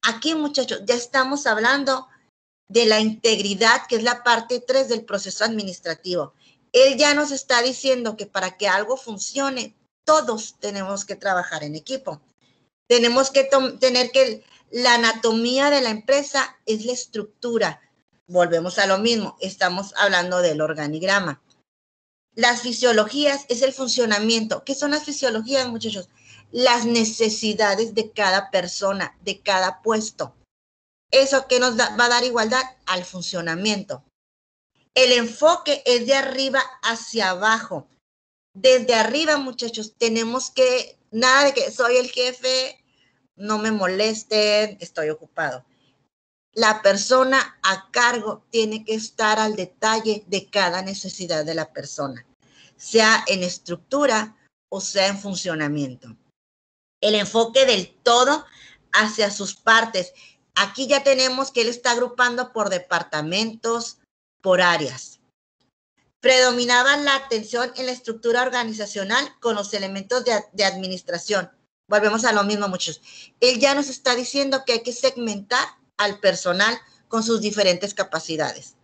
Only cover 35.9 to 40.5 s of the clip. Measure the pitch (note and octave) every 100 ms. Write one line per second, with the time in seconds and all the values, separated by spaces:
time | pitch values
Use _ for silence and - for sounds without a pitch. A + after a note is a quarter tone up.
35.9 | B3 A3 C4+ C4 C4 C4+ C4 - - G#3+
36.9 | A3+ - A3+ F#3+ F#3 G#3 A3 - F3 -
37.9 | _ _ _ _ _ _ - B3+ B3+ A3+
38.9 | A3+ A3+ C4+ D#4 D4+ C4 B3 A#3+ A3+ G#3+
39.9 | _ A#3 A3+ A3+ A#3 G#3